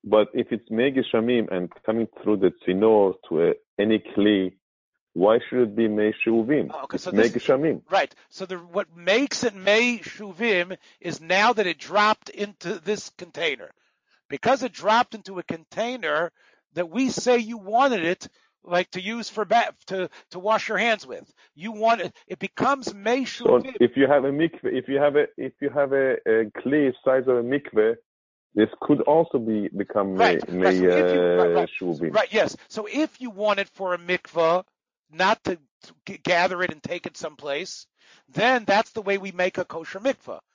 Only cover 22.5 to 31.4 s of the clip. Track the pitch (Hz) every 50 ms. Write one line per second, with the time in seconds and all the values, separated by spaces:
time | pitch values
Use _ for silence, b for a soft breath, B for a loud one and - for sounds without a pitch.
22.5 | _ - - 269 277 269 233 - 202 202 196 214 240 277 262 - - - 240 -
23.5 | - - - 262 254 214 123 117 - 135 139 131 147 143 127 139 143 147 165 165
24.5 | - - - 123 - 131 120 - 139 139 147 147 139 147 147 - _ - 123 131
25.5 | _ _ 143 143 120 147 143 135 139 135 135 131 120 - _ - 110 113 113 107
26.5 | _ - - 127 143 156 143 135 123 - _ 135 131 131 123 131 127 120 117 120
27.5 | 135 139 - - - 107 107 110 117 - _ _ _ _ _ _ _ _ _ _
28.5 | _ 104 107 - - _ - - 151 135 - - 151 160 165 - - 127 113 113
29.5 | 110 107 101 - - 98 101 - - 104 101 98 95 95 92 98 87 76 - -
30.5 | 87 90 90 92 92 92 92 90 87 90 90 90 90 90 90 87 87 90